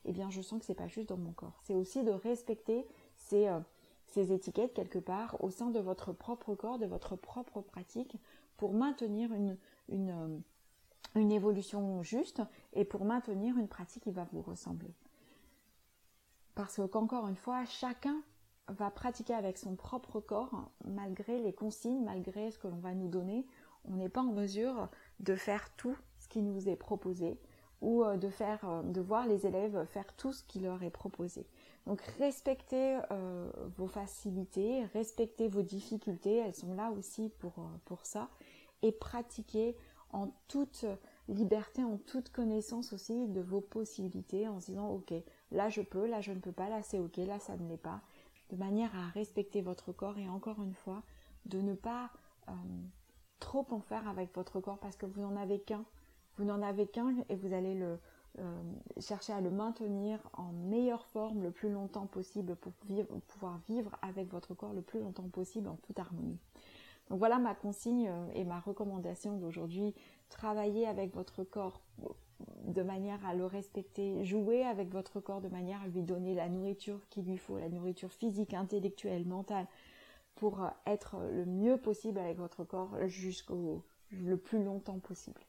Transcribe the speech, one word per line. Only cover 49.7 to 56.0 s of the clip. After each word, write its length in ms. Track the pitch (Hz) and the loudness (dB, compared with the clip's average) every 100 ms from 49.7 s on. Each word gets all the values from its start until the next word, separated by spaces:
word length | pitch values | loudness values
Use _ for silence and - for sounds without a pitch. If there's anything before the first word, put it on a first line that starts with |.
| 180 - | -4 -8
corps 240 | 180 196 202 | -4 -4 -4
et 100 | 190 | -4
encore 340 | 190 226 214 | -4 -4 -4
une 120 | 196 | -4
fois, 280 | 185 - 196 - - - - | -6 -8 -8 -10 -20 -20 -16
de 160 | - 190 | -4 0
ne 140 | 196 | 2
pas, 360 | 190 226 240 247 - - _ - | 0 -2 -4 -6 -12 -20 _ -10
euh, 40 | 185 180 175 180 - - - - _ | -8 -6 -8 -8 -14 -20 -20 -20 _
trop 280 | - 269 262 | -2 0 0
en 100 | 226 | -4
faire 280 | - 214 214 | -2 -4 -2
avec 260 | 190 185 | -2 -2
votre 260 | 180 180 190 | -4 -2 -2
corps 180 | 190 202 | -4 -6
parce 180 | 202 185 | -8 -6
que 100 | 196 | -6
vous 140 | 202 | -4
n'en 160 | 202 202 | -2 -2
avez 240 | 196 202 | 0 0
qu'un, 240 | 202 214 226 - | 0 -4 -4 -14